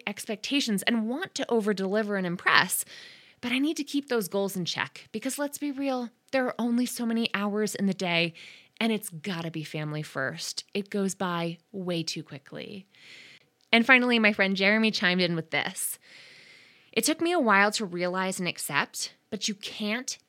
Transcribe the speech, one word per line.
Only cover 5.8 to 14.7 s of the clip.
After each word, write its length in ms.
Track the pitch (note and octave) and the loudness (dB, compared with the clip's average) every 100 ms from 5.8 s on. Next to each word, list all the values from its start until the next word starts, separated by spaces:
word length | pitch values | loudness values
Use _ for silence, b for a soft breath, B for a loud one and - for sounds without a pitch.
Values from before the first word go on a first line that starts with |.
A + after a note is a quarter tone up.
| C#4 B3+ A#3 _ _ | -2 -2 -6 _ _
there 140 | C4+ B3+ | -2 0
are 80 | - | 0
only 260 | A#3+ A#3+ B3 | 0 2 0
so 220 | - A#3 | -2 -2
many 240 | A3+ A#3 | 0 0
hours 400 | G3 G#3 G#3 G#3+ | -2 -2 -2 -2
in 140 | - G3 | 0 -2
the 80 | F3+ | 0
day 400 | F3+ E3+ E3+ E3 B B B _ | 0 0 0 -4 B B B _
and 120 | A3+ | 0
it's 180 | G#3+ - | 0 -4
gotta 400 | D#3+ G3 E3+ E3 | -10 -8 -6 -6
be 140 | D#3+ | -8
family 400 | D3+ D#3 D3+ D3+ | -8 -6 -6 -6
first. 600 | D#3 - C3 E3 - - - G#3 | -6 -6 -6 -6 -8 -10 -8 -8
It 160 | G3 | -4
goes 240 | G#3 G3 - | -2 -2 -2
by 420 | F#3 E3+ E3+ E3+ _ | -2 -2 -4 -6 _
way 320 | G3+ F3+ E3+ | -8 -4 -2
too 180 | E3 E3 | -2 -6
quickly. 640 | D#3 C#3 - D3+ - G3+ F#3+ B B B B B B _ _ | -10 -16 -14 -14 -12 -14 -18 B B B B B B _ _
And 120 | A#3 | 4
finally, 360 | A#3 B3+ B3 A#3 | 8 8 8 6
my 120 | G#3+ | 4
friend 240 | G#3 F#3+ F#3+ | 4 2 4
Jeremy 360 | G3 | 4